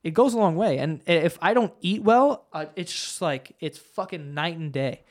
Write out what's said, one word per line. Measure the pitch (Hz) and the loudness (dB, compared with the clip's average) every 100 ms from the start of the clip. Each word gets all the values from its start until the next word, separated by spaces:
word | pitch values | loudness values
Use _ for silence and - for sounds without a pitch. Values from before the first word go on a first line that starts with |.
it | 165 160 | -4 2
goes | 262 | 2
a | 226 | 4
long | 196 160 | 2 2
way. | 214 135 | 0 0
And | 147 156 - | -2 -4 0
i-, | |
if | 170 165 - | 2 2 0
I | 175 | 2
don't | 240 208 - | 2 2 -2
eat | 175 208 | -4 0
well, | 214 240 285 247 _ | 4 6 4 0 _
uh, | 156 156 - | -10 -10 -8
it's | 175 | -8
just, | - - - | -8 -8 -4
like, | 170 135 - - | -4 -4 -8 -10
it's | 156 - | -10 -10
fucking | - - 185 170 143 | -14 -8 -8 -8 -10
night | 147 165 165 | -6 -6 -4
and | 151 | -6
day. | 135 135 - _ | -4 -4 -6 _